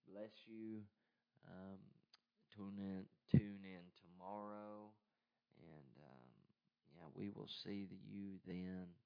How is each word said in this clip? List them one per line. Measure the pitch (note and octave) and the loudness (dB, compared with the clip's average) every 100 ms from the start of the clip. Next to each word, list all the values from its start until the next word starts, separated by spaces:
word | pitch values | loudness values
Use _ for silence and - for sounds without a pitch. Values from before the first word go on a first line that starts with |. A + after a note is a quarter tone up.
| - | -6
bless | G2 G#2+ - - | -4 -4 -6 -8
you. | A2 A2 A2 G2+ _ _ _ _ - E2+ | -2 0 0 -2 _ _ _ _ -20 -10
Um, | F#2 F#2+ F#2+ G2+ - _ - _ _ - G#2 | -8 -6 -8 -12 -18 _ -20 _ _ -14 -4
tune | G2 G2+ | -2 2
in, | G2 F#2+ - - - - | 2 2 -2 -12 10 10
tune | G#2 G2+ | 10 -4
in | F#2+ F#2 F2 - | -6 -8 -10 -16
tomorrow, | F2 F2+ F#2 G#2 G#2 G#2 G#2 G#2 G#2 G#2+ _ _ _ _ _ - | -18 -10 -4 -2 -2 -4 -6 -8 -10 -16 _ _ _ _ _ -20
and, | D#2+ D2+ C2+ A1+ | -16 -14 -16 -16
um, | D2 C2 B1 G#1+ G1+ _ _ _ C#2+ D#2 | -16 -16 -18 -20 -20 _ _ _ -20 -12
yeah, | D#2+ | -8
we | - G2+ | 0 0
will | G2+ G2+ - | 0 -4 -4
see | - G2+ F#2+ F#2+ G2 | 0 0 0 -4 -6
you | G2+ G2 F#2+ F2+ | -2 -2 -4 -2
then. | F2+ F#2 F#2 F2+ F2 | 0 0 0 -4 -8